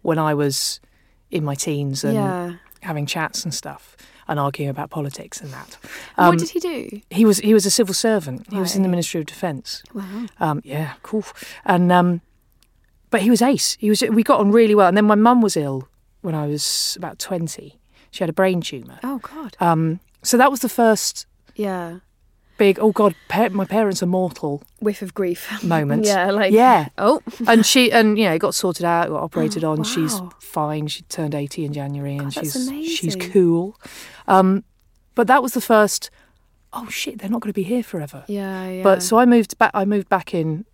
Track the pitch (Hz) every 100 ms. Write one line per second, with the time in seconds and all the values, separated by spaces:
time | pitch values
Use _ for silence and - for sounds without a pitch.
0 | 175 160 156 147 143 135 - - _ _
1 | _ _ _ 175 147 139 - 143 143 135
2 | - 220 196 180 175 175 _ _ 180 151
3 | 143 175 156 - 165 - 147 139 _ _
4 | - _ - 151 143 139 143 139 147 165
5 | 143 - - - 143 131 - - - -
6 | - - 180 170 - 359 359 294 - 208
7 | _ 175 220 202 214 220 196 - 196 185
8 | 226 214 151 127 - 196 180 196 190 175
9 | 165 170 151 - 180 147 - - - 208
10 | 190 202 233 _ 165 147 139 143 156 -
11 | - 214 - - - - - 180 175 180
12 | 175 170 _ _ _ _ _ _ _ _
13 | _ 226 202 220 247 269 - - 208 208
14 | 262 226 220 277 202 226 226 208 185 196
15 | 208 208 226 247 214 170 143 135 131 _
16 | _ _ 190 156 147 147 - - - -
17 | 170 - - 180 165 - - _ _ _
18 | _ - 170 160 190 180 - 135 123 131
19 | 247 269 - 311 262 _ 170 160 160 170
20 | _ _ - 240 269 269 226 - 226 214
21 | - - - _ _ - 208 185 170 180
22 | _ _ _ _ _ - 202 185 220 196
23 | 208 - _ 190 226 190 190 208 208 180
24 | 175 185 180 - 156 143 _ _ 214 202
25 | 190 - 180 180 - 214 175 165 143 -
26 | 208 196 185 202 196 214 254 208 143 -
27 | 202 302 - - 226 226 214 269 247 233
28 | 214 208 202 165 185 - 185 165 175 170
29 | 170 151 160 165 156 160 160 156 214 233
30 | 165 208 180 - - - 151 151 151 -
31 | - - 156 147 143 - 147 147 139 143
32 | 139 139 139 - 311 262 254 285 320 330
33 | 165 185 180 190 175 170 185 - - -
34 | - - - 190 190 196 - _ _ _
35 | _ - 233 277 247 254 - 220 208 -
36 | - _ _ _ _ _ _ 247 233 -
37 | - 220 190 233 208 202 185 247 220 180
38 | 147 139 - 202 196 190 185 185 190 185
39 | 180 226 247 240 208 - - - 196 208
40 | 185 190 - 180 160 156 220